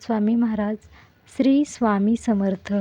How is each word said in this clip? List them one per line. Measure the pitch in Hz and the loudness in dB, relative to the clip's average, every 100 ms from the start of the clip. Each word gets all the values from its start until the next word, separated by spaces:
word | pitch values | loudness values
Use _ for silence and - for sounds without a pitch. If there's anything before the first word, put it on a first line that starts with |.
स्वामी | - 220 208 | -6 -2 0
महाराज, | 233 233 214 208 214 - - - _ _ - | 0 0 -2 -4 -6 -12 -20 -20 _ _ -2
श्री | 262 277 294 | 2 2 0
स्वामी | - 226 202 202 226 | -2 0 2 2 0
समर्थ | - 202 196 190 - 202 | 0 0 0 -4 -4 -4